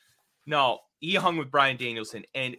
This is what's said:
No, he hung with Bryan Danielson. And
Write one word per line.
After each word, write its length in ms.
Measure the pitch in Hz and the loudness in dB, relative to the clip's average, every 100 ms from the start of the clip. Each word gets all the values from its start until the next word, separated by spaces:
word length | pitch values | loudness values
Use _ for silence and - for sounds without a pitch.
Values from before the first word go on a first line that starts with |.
| _ _ _ _ - | _ _ _ _ -2
No, 340 | 151 131 - _ _ | 2 2 0 _ _
he 140 | 156 | -4
hung 220 | 190 175 165 | 0 0 0
with 140 | 135 | 0
Bryan 260 | 143 135 127 | 4 4 2
Danielson. 480 | 123 113 107 110 - | -4 -6 -8 -12 -10
And 220 | 131 127 | -6 -6